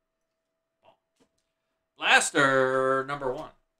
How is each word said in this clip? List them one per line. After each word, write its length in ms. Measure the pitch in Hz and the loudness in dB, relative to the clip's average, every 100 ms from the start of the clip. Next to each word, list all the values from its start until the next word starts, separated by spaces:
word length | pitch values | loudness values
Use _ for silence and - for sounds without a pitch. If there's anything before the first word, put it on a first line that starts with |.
| _ _ _ _ _ _ _ _ | _ _ _ _ _ _ _ _
Bomb. 100 | _ _ _ _ _ _ _ _ _ _ _ - | _ _ _ _ _ _ _ _ _ _ _ -6
Blaster 1040 | 170 254 - 160 139 131 131 131 131 135 135 | 2 2 2 2 2 2 2 0 0 -2 -4
number 240 | 143 135 | -8 -8
one. 180 | 147 135 _ _ _ | -8 -12 _ _ _